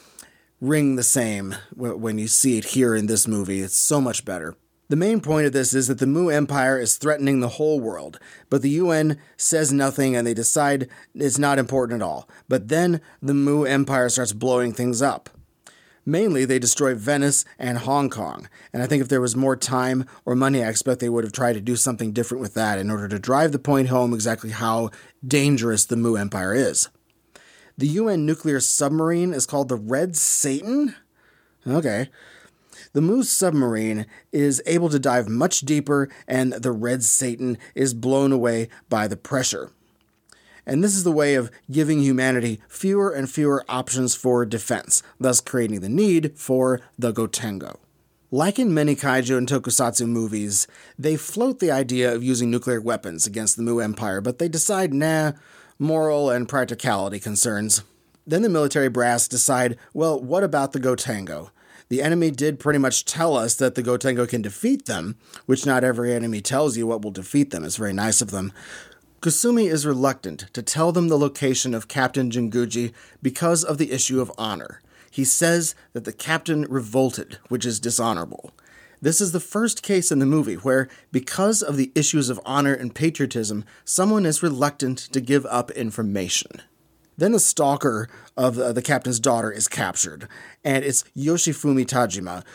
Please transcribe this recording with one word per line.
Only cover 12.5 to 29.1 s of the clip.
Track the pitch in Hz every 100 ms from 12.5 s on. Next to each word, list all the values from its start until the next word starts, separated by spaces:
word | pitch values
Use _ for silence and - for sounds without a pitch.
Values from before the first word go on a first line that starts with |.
| 131 104
then | 156 175 165 - -
the | 135
Mu | 143 143 147
Empire | 139 139 135 135 123
starts | 131 113
blowing | 104 127 123 120
things | 110 123 117
up. | 139 90 - - - _ - - _ _ 139
Mainly, | 165 214 139
they | 131 131
destroy | 120 - 139
Venice | 117 113 143 143 135 - -
and | 127 120
Hong | 123 143 135
Kong, | 113 82 50 - - -
and | 120
I | 123
think | 143
if | 127
there | 131
was | 123
more | 120 135 131
time | - 127 127 131 131 - -
or | 127
money, | 135 135
I | 110
expect | 107 135 123
they | 120
would | 117
have | 110
tried | 127 120
to | 107
do | 110 120
something | 135 113 110
different | 110 113 123
with | 104 113
that | 107 98
in | 98
order | 107 101
to | 101
drive | 123 135 160
the | 143
point | 147 139 127
home | 127 120
exactly | 117 110 113 113
how | 110 113 113 113 - - _ 127
dangerous | 143 143 131 117 107 -
the | 117
Mu | 117 107
Empire | 101 101 92
is. | 123 107 - - _ _ _ _ - - - - -
The | 147
U | 175 226
N | 175 151
nuclear | 156 156 139
submarine | - - 143 156 160